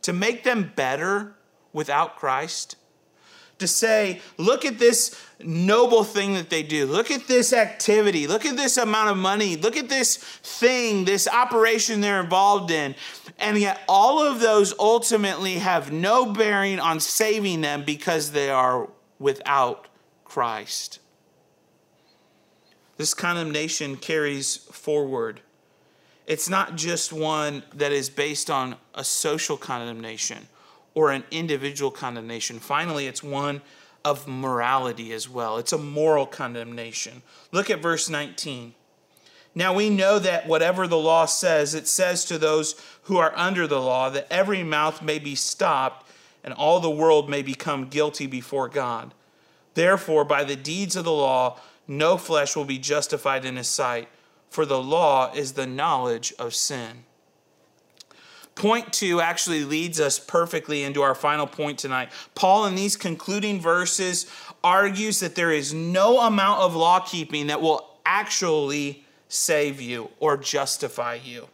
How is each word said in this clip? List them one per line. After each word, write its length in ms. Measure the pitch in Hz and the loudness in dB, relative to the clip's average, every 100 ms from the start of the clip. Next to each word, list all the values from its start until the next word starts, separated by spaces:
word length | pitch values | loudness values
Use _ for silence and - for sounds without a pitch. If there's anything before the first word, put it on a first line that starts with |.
To 120 | - | -4
make 300 | 175 208 240 | -2 -2 0
them 300 | 247 240 170 - | 0 0 -2 -2
better 600 | 135 139 175 202 208 - _ _ _ | -2 -2 -2 -2 -4 -18 _ _ _
without 420 | 151 156 143 165 - | -8 -2 0 0 -2
Christ? 600 | 143 135 160 - - - _ _ _ _ _ - - _ | -2 -2 -4 -8 -10 -16 _ _ _ _ _ -20 -20 _
To 80 | 180 | -2
say, 520 | - 226 214 202 175 - - | 2 4 4 2 -4 -12 -2
"Look 280 | 180 269 294 | 2 2 0
at 140 | 226 | 4
this 360 | 240 240 - - - _ | 6 6 0 -4 -20 _
noble 640 | 170 165 180 220 240 226 | -6 0 4 6 8 6
thing 300 | 208 202 196 | 4 0 0
that 160 | 190 170 | -2 0
they 140 | 165 | -4
do. 240 | 151 151 135 | 0 0 2
Look 240 | 165 233 | 0 0
at 160 | 277 - | -2 2
this 260 | 247 233 | 4 4
activity. 720 | 247 214 - - 214 208 175 143 | 4 2 0 2 4 4 2 0
Look 180 | 208 | 0
at 140 | 294 254 | 0 0
this 200 | 269 254 | 0 2
amount 340 | 226 214 214 | 2 2 2
of 60 | 196 | 2
money. 380 | 185 202 208 160 | 0 2 0 0
Look 220 | 196 294 | 0 -2
at 120 | 254 | -2
this 280 | 269 247 - | 0 0 0
thing, 880 | - - - - 240 254 233 208 185 | -6 -18 -14 2 4 4 2 2 2
this 220 | 196 - | 2 2
operation 760 | 233 247 233 226 220 214 214 | 2 2 4 4 4 0 0
they're 180 | 202 196 | 0 0
involved 520 | 175 185 202 202 175 | 2 4 6 4 2
in." 240 | 160 143 135 - - - - | -2 -2 -8 -14 -16 -20 -6
And 220 | 214 208 | 0 2
yet 200 | 202 - - | 0 -2 4
all 360 | 196 226 302 | 6 6 6
of 160 | 302 240 | 2 2
those 340 | 226 214 202 - | 4 6 4 2
ultimately 800 | 208 233 233 226 202 160 190 180 | 4 4 4 2 2 -2 -2 -2
have 320 | 190 170 139 | 0 0 0
no 340 | 156 185 240 247 | -2 4 4 4
bearing 540 | 202 214 202 196 190 | 2 2 2 2 0
on 200 | 165 160 | 0 0
saving 600 | - - 220 214 196 170 | -2 0 2 2 0 0
them 220 | 147 147 | -2 -2
because 480 | 143 147 - 160 147 | -4 -4 0 -2 0
they 180 | 147 139 | -2 0
are 400 | 135 127 127 113 - _ _ | 2 2 2 -4 -12 _ _
without 680 | 139 139 - 139 123 110 - _ _ _ - | -2 -2 0 2 2 -2 -14 _ _ _ -10
Christ. 720 | - 120 107 107 - - - _ _ _ _ _ _ _ _ _ _ _ _ _ _ _ _ _ _ _ _ | -4 -2 -4 -8 -10 -10 -16 _ _ _ _ _ _ _ _ _ _ _ _ _ _ _ _ _ _ _ _
This 160 | 156 | -4
condemnation 840 | - 175 175 160 151 160 - 147 135 | -2 -2 -2 -2 -4 -4 -6 -6 -8
carries 600 | - 160 147 139 131 - | -4 -2 -2 -2 -6 -6
forward. 840 | - - - 151 139 131 113 104 _ _ _ _ _ _ _ _ - | -10 -12 -2 -2 -2 -4 -6 -8 _ _ _ _ _ _ _ _ -6
It's 200 | 156 - | -6 -2
not 280 | 190 190 165 | -2 -2 -4
just 360 | 160 170 - | -4 -4 -4
one 520 | 160 156 156 151 143 - | -4 -2 -2 -2 -6 -14
that 180 | 147 143 | -4 -2
is 180 | 143 131 | 0 -4
based 400 | 143 147 143 - | -4 -4 -4 -4
on 280 | 143 127 120 _ - | -4 -4 -10 _ -8
a 80 | |
social 540 | 131 - 160 156 - 147 | -4 -2 -2 -2 -4 -6
condemnation 920 | - 123 120 113 113 110 - 110 - _ - _ _ | -6 -8 -8 -10 -12 -8 -8 -8 -18 _ -20 _ _
or 180 | - 156 | 2 2
an 120 | 135 123 | 2 -4
individual 580 | 160 165 143 139 139 139 | -8 -4 -4 -4 -4 -4
condemnation. 680 | 135 131 120 113 117 110 117 | -4 -10 -10 -10 -8 -8 -10
Finally, 480 | - 143 170 151 135 | -4 -2 -2 -4 -6
it's 160 | 127 | -8
one 380 | 147 139 143 143 - - - _ 147 | -8 -6 -4 -6 -12 -20 -20 _ -4
of 220 | 143 139 | -4 -6
morality 840 | 131 131 123 120 135 127 113 113 | -6 -4 0 0 0 -2 -6 -10
as 140 | 113 127 | -10 -8
well. 300 | 127 117 110 | -6 -4 -4
It's 160 | 117 | -4
a 40 | 160 | -4
moral 480 | 147 147 156 151 135 | -4 0 2 2 0
condemnation. 960 | - 131 120 117 120 117 113 113 123 _ - - | -6 -10 -8 -12 -12 -12 -10 -10 -14 _ -20 -6
Look 180 | 170 196 | -4 0
at 120 | 185 | 0
verse 260 | 165 160 - | 0 -2 -2
nineteen. 680 | 151 143 - 156 127 117 120 _ _ _ _ _ - _ 165 | -4 -6 -10 -10 -10 -14 -20 _ _ _ _ _ -20 _ -2
"Now 180 | 175 | 0
we 160 | 185 214 | 2 2
know 300 | 202 190 208 | 4 4 4
that 280 | 185 170 160 | 4 0 0
whatever 400 | 160 165 185 185 | 2 2 2 0
the 100 | 165 | 2
law 280 | 156 165 160 | 4 4 4
says, 480 | - 185 160 147 | 2 2 2 2
it 140 | 156 151 | -2 -2
says 360 | - 185 180 - | 0 2 0 -2
to 120 | 165 | 0
those 380 | 156 156 151 - - - | 2 2 0 -8 -16 -20
who 140 | - 185 | -2 2
are 180 | 160 - | 2 2
under 320 | 180 185 160 | -2 0 0
the 140 | 143 | 0
law, 280 | 131 127 131 | 0 0 0
that 180 | 139 - | -2 -2
every 340 | 175 196 196 | 0 0 0
mouth 380 | 165 151 156 156 | -2 0 0 -2
may 160 | 156 156 | -4 -4
be 180 | 147 135 | -4 -6
stopped 720 | - - 190 143 131 - - - _ _ | -6 -2 0 2 -2 -6 -20 -20 _ _
and 100 | 135 | -16
all 260 | 123 151 175 | -2 2 4
the 100 | 165 | 2
world 400 | 151 160 151 135 | 2 6 6 4
may 120 | 143 | -4
become 480 | 135 131 160 139 131 | -4 -8 -6 -6 -4
guilty 380 | 135 151 147 139 | -2 -2 -2 -8
before 420 | 131 120 139 127 | -10 -6 -4 -4
God. 440 | 143 127 113 127 _ _ _ _ _ _ | -4 -4 -6 -10 _ _ _ _ _ _
Therefore, 500 | - 175 190 175 156 | 0 2 2 4 2
by 200 | 143 143 | 4 2
the 120 | 143 139 | 0 -4
deeds 400 | 135 175 202 185 | -6 -6 -4 -4
of 80 | |
the 80 | 170 | -2
law, 480 | 156 135 131 127 - - _ - | 0 2 2 0 -2 -20 _ -12
no 300 | 143 156 180 | 0 2 2
flesh 380 | 180 156 139 156 | 2 0 0 -4
will 100 | 139 | -4
be 120 | 135 | -6
justified 680 | 135 147 139 147 139 135 | -2 -2 0 -2 -2 -2
in 120 | 131 127 | -4 -6
his 100 | 120 | -6
sight, 400 | - 131 120 117 _ _ _ _ | -2 -2 -4 -8 _ _ _ _
for 160 | - 151 | -4 0
the 160 | 135 | 0
law 500 | 131 160 160 131 127 | 0 2 4 4 2
is 200 | 147 139 | -2 -6
the 120 | 135 131 | -6 -6
knowledge 680 | 131 160 139 123 117 117 - | -4 -2 0 -2 -4 -6 -8
of 160 | 120 | -8
sin." 520 | - - 135 113 120 120 _ _ _ _ _ _ _ _ _ - - - - - | -4 -4 -6 -10 -16 _ _ _ _ _ _ _ _ _ _ -20 -20 -20 -20 -20
Point 380 | - 202 226 226 | -2 0 0 0
two 300 | - 196 170 | -4 0 2
actually 420 | 165 170 - 156 | 0 -2 -2 -2
leads 340 | 143 156 175 160 | -2 -4 -4 -2
us 220 | 143 - | -2 -2
perfectly 640 | - 170 170 165 147 147 | -2 0 0 -4 -4 -6
into 180 | 139 139 | -4 0
our 140 | 139 131 | 0 2
final 320 | 147 151 143 | 0 0 -4
point 320 | - 147 143 | -4 -6 -6
tonight. 300 | 139 131 123 - - - | -6 -4 -6 -12 -16 0
Paul, 300 | 190 202 214 | 4 4 4
in 100 | 185 | 0
these 220 | 202 - | -2 -2
concluding 640 | 185 165 - 202 208 202 | -4 -6 -4 -4 -2 -2
verses, 640 | 165 175 180 - 185 175 - - - - | 0 0 0 -2 -2 -4 -6 -12 -20 -2
argues 600 | 175 185 202 196 214 202 | 4 4 4 0 -2 -2
that 140 | 170 180 | -4 0
there 180 | 170 | 0
is 200 | 156 139 | 0 -2
no 460 | 160 165 180 208 247 | -6 -2 4 6 6
amount 400 | 233 208 196 208 | 4 4 2 4
of 160 | 185 165 | 2 2
law 240 | 165 180 | 4 4
keeping 480 | 185 180 151 151 147 | 2 -8 -6 -4 -2
that 140 | 151 | 0
will 360 | 160 151 - _ 160 | 2 0 -2 _ 0
actually 1000 | 190 - - 180 156 143 147 143 143 _ _ _ | 0 -2 -4 0 0 0 -4 -6 -8 _ _ _
save 500 | - - 151 147 139 | -4 0 0 0 -4
you 320 | 120 123 110 - | -8 -8 -10 -2
or 160 | 151 147 | 0 0
justify 800 | 135 143 135 - 131 - 120 120 | -2 -2 -2 -4 -6 -6 -6 -8
you. 320 | 127 120 69 | -12 -16 -18